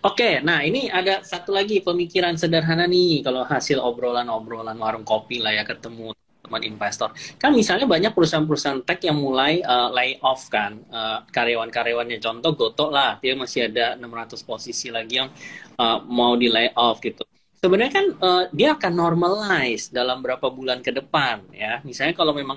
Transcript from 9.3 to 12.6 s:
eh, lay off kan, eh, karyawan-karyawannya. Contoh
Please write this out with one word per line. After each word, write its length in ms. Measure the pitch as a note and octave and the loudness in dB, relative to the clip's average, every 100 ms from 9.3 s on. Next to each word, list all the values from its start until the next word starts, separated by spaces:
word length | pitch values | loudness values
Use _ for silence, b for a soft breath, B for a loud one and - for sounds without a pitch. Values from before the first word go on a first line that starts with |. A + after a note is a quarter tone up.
| C3 C#3 E3+ | 2 2 2
eh, 240 | - B2 A#2+ B2 | 2 2 2 0
lay 140 | B2+ C3+ | -2 0
off 320 | C3 C3 - | 0 0 -2
kan, 240 | A2 G#2 G#2+ | -2 -2 -8
eh, 340 | - A#2 A2 A2+ - | -14 -6 -4 -4 -4
karyawan-karyawannya. 880 | - A#2 A#2 A2+ A#2+ A#2 A#2 A#2 A#2 | -2 0 0 -2 -2 -2 -2 -2 -4
Contoh 320 | A2+ A2+ A#2+ D3+ | -6 -2 -2 0